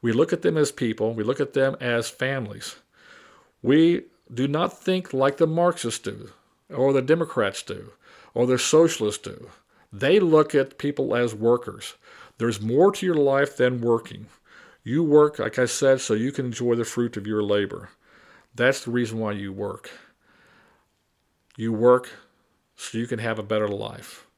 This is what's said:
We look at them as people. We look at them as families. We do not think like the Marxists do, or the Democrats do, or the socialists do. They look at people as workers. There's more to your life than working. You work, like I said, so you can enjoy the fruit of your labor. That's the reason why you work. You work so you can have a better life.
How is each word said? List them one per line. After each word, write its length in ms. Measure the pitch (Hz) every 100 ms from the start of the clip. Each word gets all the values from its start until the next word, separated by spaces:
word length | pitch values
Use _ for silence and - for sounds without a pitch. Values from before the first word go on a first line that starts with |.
We 120 | -
look 200 | 131 165
at 80 | 175
them 160 | 175 160
as 160 | 143
people. 400 | - 120 110 107
We 120 | 113
look 160 | 107 139
at 120 | 143
them 240 | - 135 131
as 300 | 123 117 110
families. 680 | - 131 139 107 104 - - _ _ - - - _ _ _
We 440 | - 147 165 175 - _ _
do 160 | 120 139
not 300 | 151 180 -
think 340 | - 185 180
like 240 | 131 135 143
the 100 | 160
Marxists 540 | 160 175 175 117 -
do, 300 | - 104 110 - _ _ _
or 240 | 143 135
the 80 | 139
Democrats 600 | 131 160 165 - 101 -
do, 300 | - 98 - _ _ - -
or 140 | - 123
the 120 | 127
socialists 640 | - 156 165 - 107 101
do. 280 | - - - - _ _ _
They 280 | 101 131 202
look 340 | 180 156 151
at 240 | 147 135 _
people 360 | 143 139 139
as 200 | 120 120
workers. 600 | 107 113 120 113 98 - - _ - - _
There's 240 | 113 104
more 300 | 107 127 190
to 120 | 196
your 100 | 185
life 440 | 160 139 135 139 -
than 240 | 127 127
working. 460 | 117 117 - 101 107 _ _ - - _
You 180 | - 139
work, 360 | 165 147 151 151
like 200 | 107 -
I 80 | 120
said, 340 | - 135 135
so 140 | -
you 180 | 107 123
can 140 | 143 127
enjoy 280 | 113 120
the 100 | 120
fruit 340 | 113 - 120 110
of 80 | 101
your 160 | 107
labor. 480 | 104 104 98 - 87 _ _ _ _ - _
That's 300 | 120 123 135
the 60 | -
reason 280 | 120 117 110
why 140 | 110
you 200 | 104 98
work. 380 | 98 101 - - - - _ _ _ _ _ _ _ _ _ _ _ _ _ _ -
You 160 | 113
work 360 | 110 120 127 - - _ _ _ _ _
so 220 | _ - 113
you 100 | 117
can 120 | 113
have 200 | 113 110
a 40 |
better 260 | 104 110 104
life. 580 | 101 110 - - - _